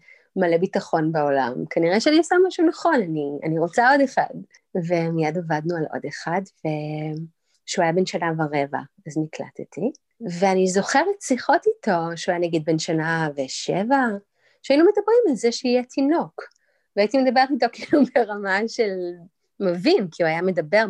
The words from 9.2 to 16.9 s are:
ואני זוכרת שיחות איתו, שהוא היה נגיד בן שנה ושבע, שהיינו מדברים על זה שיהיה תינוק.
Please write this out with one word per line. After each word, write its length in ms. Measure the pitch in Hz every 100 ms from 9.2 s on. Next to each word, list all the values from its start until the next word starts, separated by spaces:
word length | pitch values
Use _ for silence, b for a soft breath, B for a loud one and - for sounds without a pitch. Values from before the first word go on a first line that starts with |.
| 156 - 139 - - - 214 - _ - 220 170
ואני 280 | 196 190 185
זוכרת 540 | 185 196 277 349 403
שיחות 440 | - 247 - 320 427
איתו, 300 | 440 - 170 170 165
שהוא 180 | -
היה 80 | 175
נגיד 240 | 175 165 156
בן 140 | 160
שנה 500 | - 160 160 165 156 143
ושבע, 720 | 131 - - 175 220 277 240 202 - _ _ _
שהיינו 220 | - 277 349
מדברים 340 | 415 403 466 427
על 60 | 240
זה 160 | 233
שיהיה 320 | 233 254 247
תינוק. 580 | 247 - 277 330 160 - - _ _ _ _